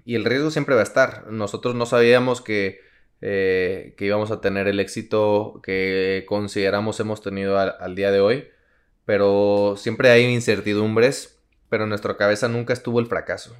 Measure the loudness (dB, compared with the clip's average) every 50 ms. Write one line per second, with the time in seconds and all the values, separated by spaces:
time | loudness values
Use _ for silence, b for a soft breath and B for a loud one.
0 | _ -6 -4 -2 -2 0 0 0 -2 -2 -2 -2 -2 2 2 2 2 2 2 2
1 | 2 2 0 -6 -14 -12 -8 -6 -6 -6 -6 -6 -6 -4 -4 -4 -2 0 2 4
2 | 6 6 6 6 4 2 -2 -4 -4 -4 -4 -2 -2 -4 -6 b b b b b
3 | b b b _ -8 -4 -2 0 0 0 0 0 0 -2 -4 -6 -10 -14 -12 -6
4 | -4 -2 0 0 -2 -2 -4 -4 -2 -2 -2 0 0 0 0 0 -2 -4 -6 -10
5 | -8 -2 0 0 2 2 2 2 0 -2 -8 -12 -10 -6 -4 -4 -2 -2 -2 0
6 | 0 0 -2 -4 -4 -4 -4 -4 -4 -4 -4 -2 0 0 0 0 -2 -2 -4 -4
7 | -4 -6 -6 -8 -8 -8 -8 -6 -4 -2 0 0 0 0 -2 -6 -10 -10 -6 -2
8 | 0 2 2 4 4 2 2 0 -4 b b b b b b b b b b b
9 | _ -2 0 2 4 4 4 4 4 2 2 2 2 0 -2 -4 -4 -6 -2 2
10 | 4 6 6 6 6 4 2 0 0 0 0 0 0 -2 0 0 0 0 2 4
11 | 4 2 2 -2 -8 -16 _ _ _ _ _ _ _ _ -4 -4 -2 -4 -6 -4
12 | -6 -6 -2 0 2 2 2 2 0 -2 -2 -2 -4 -4 -4 -4 -4 -2 0 0
13 | 0 0 -2 -6 -6 -6 -8 -8 -10 -14 -20 -20